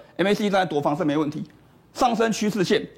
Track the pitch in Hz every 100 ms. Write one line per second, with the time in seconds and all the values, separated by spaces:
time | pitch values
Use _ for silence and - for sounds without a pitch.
0 | - - 185 202 208 190 151 147 151 147
1 | 160 143 147 156 - - _ _ _ -
2 | 254 220 226 - 214 214 175 180 -